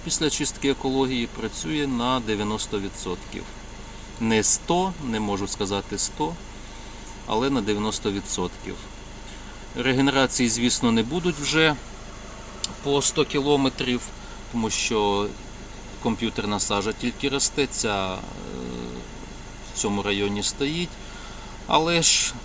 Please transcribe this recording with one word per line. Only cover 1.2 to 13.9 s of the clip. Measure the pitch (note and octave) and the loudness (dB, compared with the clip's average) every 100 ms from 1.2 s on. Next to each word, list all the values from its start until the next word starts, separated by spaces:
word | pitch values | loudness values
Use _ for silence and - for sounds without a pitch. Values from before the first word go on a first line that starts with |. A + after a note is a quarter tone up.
| A#2 | -2
працює | - A2 - D#3+ D#3 C#3+ | -4 -6 -4 -2 0 0
на | B2 A#2+ C3 | 2 2 2
дев'яносто | A2 G#2 G#2 G#2+ - G#2 | 2 0 0 -2 -2 -2
відсотків. | G2 - F#2 F2 - - - - - - - - - - | -4 -6 -6 -6 -6 -10 -10 -12 -14 -14 -14 -14 -12 -2
Не | A2+ A2 | 2 4
сто, | G#2 - - E3+ F#3+ E3+ | 6 4 4 2 2 -2
не | C#3 A2 | -2 -2
можу | G#2+ G2 G2 | 0 0 -2
сказати | - G2 G2+ - G2+ | -2 -2 -2 -2 -2
сто, | - - D#3 E3+ - - - - - - - - - | -2 -2 -4 -4 -10 -14 -14 -14 -14 -14 -14 -12 -2
але | A2 C3+ | 0 2
на | C3+ | 2
дев'яносто | G#2 G#2 G#2+ G#2 A2 | 2 2 0 0 0
відсотків. | G2 - - F2+ - - - - - - - - - - - - B2+ | -2 -2 -2 -2 -4 -10 -10 -10 -14 -14 -14 -14 -14 -12 -12 -10 -2
Регенерації, | B2 B2+ C#3 C3+ B2+ - B2 | 2 4 6 6 4 4 2
звісно, | A2+ A#2+ - A#2+ | 4 4 4 4
не | A2+ | 4
будуть | A2+ E3+ F3 D3 | 2 0 0 0
вже | C#3 D3+ D#3+ C#3 - - - - - - - - - - | 2 6 6 4 -4 -14 -14 -14 -14 -14 -14 -8 -8 -4
по | C#3+ C#3+ | 2 4
сто | C3 - C#3+ | 4 4 2
кілометрів, | D3 C#3 D3 C3+ - B2+ | 2 4 6 4 2 0